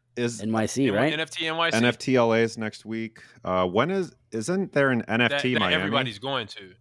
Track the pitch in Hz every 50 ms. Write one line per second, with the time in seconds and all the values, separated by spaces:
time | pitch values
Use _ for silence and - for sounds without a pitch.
0 | _ _ - 120 120 120 117 107 104 110 110 110 110 107 - 127 139 117 98 107
1 | 135 156 151 156 160 156 - 175 165 160 160 165 165 165 110 113 120 123 117 -
2 | - 135 127 123 117 113 113 113 117 113 - 117 110 107 - - - 107 113 113
3 | 113 107 - - - - - - - 92 92 92 92 90 87 113 135 175 196 196
4 | 175 123 - _ _ _ - 113 107 165 185 196 185 - - 143 139 131 123 113
5 | - - 110 117 120 117 143 139 123 127 123 117 98 90 87 90 98 101 113 127
6 | 131 120 104 101 120 139 139 123 107 - - 107 95 92 90 _